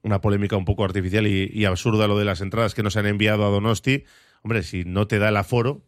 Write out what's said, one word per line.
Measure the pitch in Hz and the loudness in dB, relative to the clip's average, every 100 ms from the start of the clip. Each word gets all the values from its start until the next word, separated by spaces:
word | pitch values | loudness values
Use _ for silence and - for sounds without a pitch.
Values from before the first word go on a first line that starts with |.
una | 107 98 | 0 0
polémica | 107 101 101 104 | 2 0 0 -2
un | |
poco | 87 101 | 0 0
artificial | 98 95 90 104 107 | 0 0 0 0 2
y, | 95 95 | 0 -2
y | 107 | 0
absurda | 104 92 120 107 104 | 0 2 2 2 2
lo | 104 | 2
de | |
las | 104 90 | 0 -2
entradas | 98 110 110 | -4 -2 -2
que | - | 0
nos | 104 107 | -2 0
han | 104 | -2
enviado | 101 107 107 | 2 2 2
a | 101 | 2
Donosti. | 101 110 107 - 139 - - _ _ | 2 0 0 0 -2 -4 -20 _ _
Hombre, | - 113 | -4 -4
si | 82 92 | -4 -8
no | 87 92 107 | -4 -2 0
te | 107 | 0
da | 107 | 2
el | 104 | 0
aforo | 95 123 120 147 | 0 -2 -2 -6